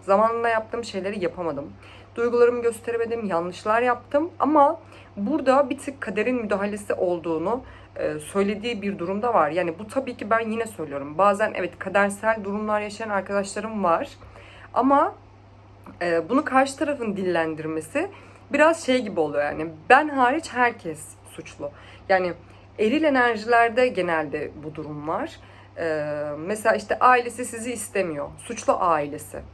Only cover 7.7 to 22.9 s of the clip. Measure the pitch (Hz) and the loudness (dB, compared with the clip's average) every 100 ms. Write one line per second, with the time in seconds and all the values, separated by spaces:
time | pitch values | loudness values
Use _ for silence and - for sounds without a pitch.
7.7 | - - - 156 151 - 196 202 208 233 | -20 -18 -6 -4 -4 -4 0 0 0 -4
8.7 | 226 202 196 170 196 240 208 151 165 175 | -4 -6 -4 -4 -2 2 4 4 2 -2
9.7 | 160 214 269 262 240 214 226 226 226 226 | -4 -6 -4 -4 -8 0 0 0 -4 -6
10.7 | - 151 139 139 156 202 196 214 - 180 | -6 -8 -8 -8 2 4 4 0 -2 -6
11.7 | - 196 190 202 196 220 220 196 202 214 | -6 -2 2 2 0 -2 0 -2 -6 -2
12.7 | 214 208 208 220 202 190 202 196 - 214 | -2 -4 -8 -4 -4 -2 -4 -2 -6 -6
13.7 | 220 185 165 277 - - - - - - | -2 2 2 0 -10 -20 -20 -20 -20 -6
14.7 | - 262 277 349 - - - - - - | 0 4 4 2 -2 -20 -20 -20 -20 -20
15.7 | - - - 175 165 160 262 311 262 269 | -20 -20 -6 0 0 2 0 2 2 2
16.7 | - 294 277 226 190 185 170 160 156 156 | 0 -2 -2 -4 -2 0 2 0 -2 -6
17.7 | 160 156 - 392 - - - - 285 311 | -6 -4 -4 -4 -8 -20 -20 -4 4 4
18.7 | 330 - 254 214 170 151 143 147 151 160 | 4 0 0 0 -2 0 0 -2 -2 -8
19.7 | 160 - 254 302 277 247 302 - 240 240 | -10 6 6 6 2 2 2 -4 0 0
20.7 | 226 170 156 - - - - - - 143 | 0 -10 -10 -14 -20 -20 -18 -18 -12 -12
21.7 | - - - - 190 180 165 - - - | -12 -20 -20 0 2 2 -6 -16 -20 -20
22.7 | - 214 | -2 0